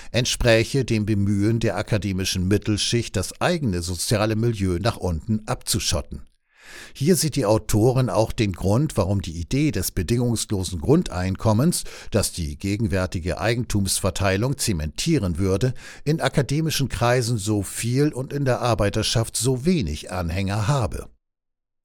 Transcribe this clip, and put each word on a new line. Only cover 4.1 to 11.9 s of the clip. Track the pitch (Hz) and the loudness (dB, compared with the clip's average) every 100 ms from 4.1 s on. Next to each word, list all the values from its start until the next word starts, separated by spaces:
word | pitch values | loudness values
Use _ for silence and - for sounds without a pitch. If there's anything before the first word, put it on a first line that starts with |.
| - 98 107 | 2 2 2
Milieu | 117 110 95 87 | 0 0 0 2
nach | 113 - | 0 -2
unten | 92 82 - 107 - | -2 -2 -2 -2 -2
abzuschotten. | 127 - - - 80 - - - _ _ _ - - - | -6 -2 -2 0 -2 -4 -12 -16 _ _ _ -20 -20 -18
Hier | - 139 175 | -2 2 4
sieht | 156 | 2
die | - 101 | 0 2
Autorin | 110 - 107 117 127 127 | 2 2 4 4 4 2
auch | 92 110 | 2 0
den | - 110 | 2 0
Grund, | 87 92 107 151 - | 0 2 2 2 0
warum | 90 101 | 0 0
die | 87 80 | -2 -6
Idee | 82 131 151 | -2 0 0
des | 98 87 | 0 -2
bedingungslosen | - 85 120 123 110 - 104 92 90 | -2 0 0 2 -2 -2 -4 -4 -4
Grundeinkommens, | 76 156 175 87 92 95 117 107 135 - - | 2 2 2 -4 -4 0 2 4 2 0 -6